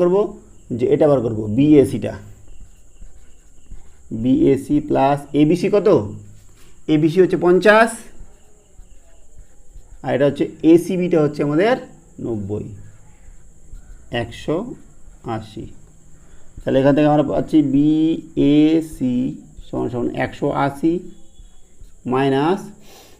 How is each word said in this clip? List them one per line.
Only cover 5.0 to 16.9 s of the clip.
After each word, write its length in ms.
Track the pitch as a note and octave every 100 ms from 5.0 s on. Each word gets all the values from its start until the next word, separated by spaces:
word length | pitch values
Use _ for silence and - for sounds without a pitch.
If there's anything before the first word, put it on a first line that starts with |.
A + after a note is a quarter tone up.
| C3+ C#3+ C#3+ C#3+
এবিসি 280 | D3+ F3 F#3+
কত? 140 | G3+ G3 D#3 G2+ G#2 - - - - - - -
এবিসি 240 | D#3 D#3+ E3+
হচ্ছে 160 | F3 E3+ F3
পঞ্চাশ, 440 | F3+ G3 G#3+ A#3 A#3 - - - - - - _ - - - - - - - - - - - - -
আর 60 | C#3 B2+
এটা 80 | C#3+
হচ্ছে 160 | C3+ D#3 - D#3
এসিবিটা 460 | E3+ F3+ F#3 F3 E3+
হচ্ছে 160 | D3 D3 D3
আমাদের 280 | D3+ G#3+ B3+ - - - -
নব্বই, 420 | - A2+ G2 G#2 G#2+ G2+ - - - - - - - - - - - - - A#2+
একশো 340 | A#2 - - D#3+ A#3+ D#4 - - - - B2+ A2
আশি। 280 | - - G#2 - - - - - - - - -
তাহলে 160 | - C3
এখান 120 | C3+